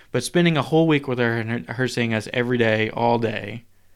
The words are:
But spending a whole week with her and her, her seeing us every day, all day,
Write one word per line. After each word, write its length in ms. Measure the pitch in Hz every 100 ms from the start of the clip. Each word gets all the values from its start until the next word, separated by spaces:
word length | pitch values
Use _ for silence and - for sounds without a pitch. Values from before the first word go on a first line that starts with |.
| -
But 100 | 127
spending 320 | - 180 170 156
a 40 |
whole 260 | 127 160 165
week 200 | 151 139
with 120 | 123
her 180 | 117 117
and 300 | 113 117 -
her, 60 |
her 140 | 113 127
seeing 240 | 123 117
us 160 | 110 -
every 240 | 127 120 123
day, 320 | 113 110 110
all 300 | - 117 117
day, 460 | 110 107 104 117 - _ _